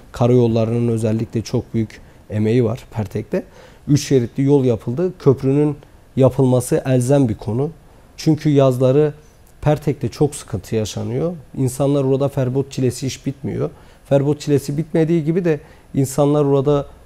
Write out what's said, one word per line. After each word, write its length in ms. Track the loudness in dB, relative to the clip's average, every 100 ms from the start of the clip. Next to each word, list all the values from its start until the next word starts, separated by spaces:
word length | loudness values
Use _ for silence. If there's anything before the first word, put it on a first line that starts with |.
| -18
karayollarının 760 | -2 2 4 4 2 0 0 0
özellikle 500 | 0 -2 -2 -4 -6
çok 320 | -4 -6 -4
büyük 260 | -4 -6 -8 -20 -20 -8
emeği 340 | -2 0 2
var 200 | 0 -2 -8
Pertek'te. 520 | -8 -6 -6 -6 -6 -6 -20 -20 -16 0
Üç 200 | 0 2
şeritli 340 | 0 0 -2
yol 220 | 2 4
yapıldı. 480 | 2 0 -4 -4 -4 0
Köprünün 580 | 2 2 2 0 0 -4 -14 -20 -10 2
yapılması 640 | 2 4 2 2 0 -2 0
elzem 420 | 0 2 2 2
bir 60 |
konu. 360 | -2 -6 -4 -4 -8 -20 -20 -20 -4
Çünkü 340 | 0 0 2
yazları 640 | 4 4 4 2 4 2 -2 -20 _ -20 -4
Pertek'te 480 | -2 0 -2 -4 -6
çok 260 | -2 -2
sıkıntı 420 | -2 -10 -10 -4 -4
yaşanıyor. 560 | -4 -6 -6 -4 -6 -8 -14 -4
İnsanlar 480 | -4 -2 0 0
orada 240 | 0 0 0
feribot 440 | -2 -2 -2 -4
çilesi 340 | -2 -2 -2 -8
hiç 200 | -6 -10
bitmiyor. 440 | -8 -8 -4 -6 -8 -20 -20
Feribot 360 | 0 0 2 -2
çilesi 380 | 0 -2 0 -6
bitmediği 460 | -2 0 2 0
gibi 200 | 0 -2
de 160 | -2 -4 -6 -20 _
insanlar 500 | -4 -2 0 2 2
orada, 420 | 2 2 2 0 -2 -16